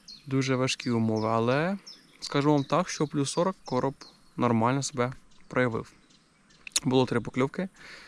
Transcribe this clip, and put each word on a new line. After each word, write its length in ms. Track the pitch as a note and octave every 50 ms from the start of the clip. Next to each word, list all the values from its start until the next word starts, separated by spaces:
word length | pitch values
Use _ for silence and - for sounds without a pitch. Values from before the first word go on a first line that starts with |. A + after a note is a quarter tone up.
| _ - - - -
Дуже 300 | C3+ C3+ C3+ C3 C3+ C3
важкі 360 | B2 C3 B2+ - - - B2+
умови, 360 | A#2+ A2+ A2+ A2+ A2 G#2+ A2 A2+
але 500 | A2+ A2+ A2+ A#2+ C3 C#3+ D#3+ F#3 G3+ G3 - - - - - _ - -
скажу 320 | - - - C#3+ C#3 D3+
вам 120 | D3+ C#3+ C3+
так, 260 | - D3 E3 F3+ -
що 180 | - - D#3 C#3
плюс 240 | - D3 C#3 C#3
сорок 240 | - E3 F3 F#3+ F#3 - -
короб 300 | - B2+ B2 B2+ C3+ C#3 - - - - _ _ - - -
нормально 460 | A#2+ A#2+ A#2 A2+ A2+ A#2+ C3 C#3 C3+
себе 300 | - - B2 A#2+ B2+ C3+ - - - - - - -
проявив. 440 | - C3 B2+ A#2+ A2+ A2 - - - _ _ _ _ _ _ _ _ _ _ _ - - - - - - -
Було 220 | B2 B2+ C3 B2+
три 160 | - - A#2+
покльовки, 480 | A2 B2 - C3 B2+ C#3 - - F#3 F#3+ - - - - - - -